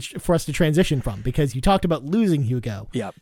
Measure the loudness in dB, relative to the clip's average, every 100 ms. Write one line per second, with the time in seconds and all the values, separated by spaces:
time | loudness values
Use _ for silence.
0 | 0 -6 0 0 0 0 2 4 2 0
1 | -2 -4 -4 0 0 2 2 4 2 -2
2 | 0 2 2 2 0 -2 -4 -8 -6 -6
3 | -6 -10